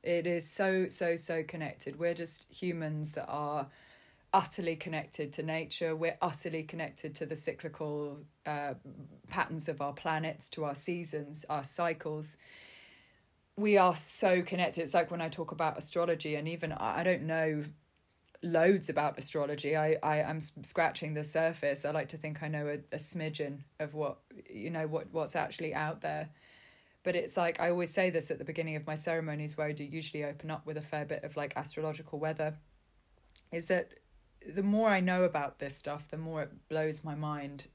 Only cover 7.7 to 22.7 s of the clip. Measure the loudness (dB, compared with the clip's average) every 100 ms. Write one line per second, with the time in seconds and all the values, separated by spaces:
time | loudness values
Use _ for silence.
7.7 | -6 -4 -4 -4 -8 -16 _ -4 -2 -4
8.7 | -6 -12 -16 -18 -18 -8 -2 -2 0 -2
9.7 | -2 -4 -2 -2 0 -2 -2 -4 -2 -2
10.7 | -2 -2 -2 -2 -6 -6 -10 -4 -2 0
11.7 | 0 0 0 -4 -4 -6 -10 -16 -20 -20
12.7 | -20 -20 -20 _ _ _ _ _ 0 6
13.7 | 10 8 6 0 2 6 4 4 0 0
14.7 | 0 2 4 4 -2 -4 -4 -6 0 0
15.7 | 0 -2 0 2 2 0 -2 -2 -4 -4
16.7 | -2 0 2 2 2 2 2 2 2 -4
17.7 | -12 _ _ _ _ _ -8 2 6 8
18.7 | 8 4 2 2 0 -2 0 0 0 2
19.7 | 4 4 4 4 2 2 0 -2 -2 -2
20.7 | 2 2 2 -4 -4 0 2 2 2 0
21.7 | 0 0 -2 -2 -6 -6 -4 -4 -2 -2